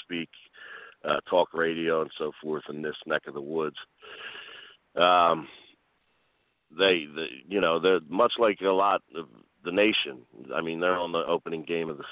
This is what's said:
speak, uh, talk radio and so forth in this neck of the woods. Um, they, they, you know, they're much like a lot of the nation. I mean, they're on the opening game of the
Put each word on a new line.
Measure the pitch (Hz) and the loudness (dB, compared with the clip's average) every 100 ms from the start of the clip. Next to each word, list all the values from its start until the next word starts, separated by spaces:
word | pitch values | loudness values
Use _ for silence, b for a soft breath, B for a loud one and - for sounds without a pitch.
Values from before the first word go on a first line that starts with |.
speak, | - 85 82 - - B B B B B | -8 -8 -8 -14 -20 B B B B B
uh, | 78 71 - | -2 -2 2
talk | 90 85 | 2 2
radio | 82 82 82 82 80 | 2 0 0 0 0
and | 76 - | -2 -6
so | 76 - | -8 -8
forth | 78 76 - | -8 -8 -8
in | 73 | -8
this | 76 76 78 | -8 -8 -4
neck | 76 78 | -6 -4
of | |
the | 71 | -12
woods. | 71 80 76 - - _ B B B B B B B B _ - | -6 -4 -4 -8 -20 _ B B B B B B B B _ 2
Um, | 90 90 85 80 69 B B _ _ _ _ _ _ _ _ _ _ | 4 6 6 2 -4 B B _ _ _ _ _ _ _ _ _ _
they, | 78 95 87 76 | 2 4 4 -2
they, | 76 73 65 80 | -8 -10 -10 -4
you | 98 | 0
know, | 85 82 | 2 4
they're | 92 90 76 | 4 4 0
much | 92 120 - | 0 2 4
like | 110 92 | 2 2
a | 95 | 0
lot | 95 98 95 _ 76 | 2 2 0 _ -14
of | 69 57 _ _ | -14 -18 _ _
the | 87 | -4
nation. | 92 107 - 73 64 60 55 67 | 2 4 2 -4 -10 -18 -20 -8
I | 71 | -6
mean, | 82 82 | -4 -2
they're | 90 90 | 0 0
on | 85 | 0
the | 85 80 | -2 0
opening | 85 85 82 | -2 -2 -8
game | 76 85 82 | -4 -4 -4
of | 73 | -8
the | - | -12